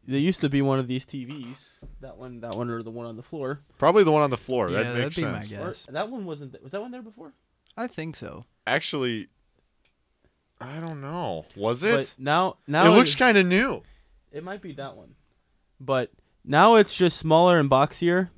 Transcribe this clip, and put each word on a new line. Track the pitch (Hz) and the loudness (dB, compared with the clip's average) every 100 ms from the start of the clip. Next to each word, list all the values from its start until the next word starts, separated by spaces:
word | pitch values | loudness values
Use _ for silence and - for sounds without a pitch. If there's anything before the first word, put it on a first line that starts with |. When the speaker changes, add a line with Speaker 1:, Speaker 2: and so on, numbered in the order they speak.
| - | -4
Speaker 1:
There | 135 | -2
used | 160 190 | 0 0
to | 147 | -2
be | 139 | 0
one | 139 135 | 0 -2
of | 123 | -2
these | 127 - | -6 -8
T | 143 123 | -14 -14
Vs. | 147 120 131 - _ - - | -14 -16 -18 -20 _ -20 -20
That | 131 92 | -20 -20
one, | 127 120 | -18 -16
that | 117 104 | -10 -8
one, | 120 | -6
or | 117 | -8
the | 113 | -10
one | 113 117 | -14 -14
on | 113 | -16
the | |
floor. | - 156 131 143 _ _ | -14 -10 -8 -10 _ _
Speaker 2:
Probably | 147 202 | 4 6
the | 175 | 6
one | 151 | 4
on | 143 | 2
the | 123 | -2
floor. | - 127 95 | -4 -2 0
Speaker 3:
Yeah, | - | 0
Speaker 2:
That | 120 | -2
Speaker 3:
that'd | 120 | -2
Speaker 2:
makes | 135 165 | -4 -4
Speaker 3:
be | 110 | -4
my | 104 | -6
Speaker 2:
sense. | 107 | -10
Speaker 1:
Or | 104 170 | -10 -10
Speaker 3:
guess. | 208 - | -12 -12
Speaker 1:
that | 139 214 | -8 -8
one | 254 185 | -10 -12
wasn't | 147 139 | -12 -14
th-, | - | -18
was | 135 | -14
that | 190 | -12
one | 240 | -12
there | 247 | -16
before? | 226 214 285 _ _ _ _ - | -20 _ -20 _ _ _ _ -12
Speaker 3:
I | - | -10
think | - 160 - | -8 -12 -12
so. | 87 85 - _ - | -14 -14 -20 _ -2
Speaker 2:
Actually, | 139 - 151 127 110 - _ _ _ _ _ _ _ _ _ _ _ _ _ | -2 -2 -2 -2 -4 -10 _ _ _ _ _ _ _ _ _ _ _ _ _
I | 123 151 | -14 -12
don't | 165 151 | -10 -10
know. | 135 175 143 82 - - | -10 -8 -6 -8 -10 -4
Was | 104 123 | -2 0
it? | 196 233 | 0 0
Speaker 1:
But | 131 - | -2 -10
now, | 135 156 185 - - | -2 0 0 -6 -4
now | 147 202 | 4 6
Speaker 2:
It | 202 | 8
looks | - | 6
Speaker 1:
it, | - | 6
Speaker 2:
kinda | 254 208 | 6 6
new. | 180 185 262 135 - _ _ _ _ | 4 2 0 -4 -10 _ _ _ _
Speaker 1:
it | 147 | -16
might | 175 202 | -14 -14
be | 190 | -14
that | 143 139 104 | -14 -14 -16
one. | 92 _ _ _ _ _ _ _ | -20 _ _ _ _ _ _ _
But | 131 131 120 _ _ _ - | -4 -2 -2 _ _ _ 0
now | 147 202 226 | 4 8 8
it's | 208 - | 4 2
just | 180 - | 0 0
smaller | 160 160 180 175 | 2 6 6 4
and | 139 | 4
boxier. | 135 147 - 170 180 185 | 2 2 0 0 0 -2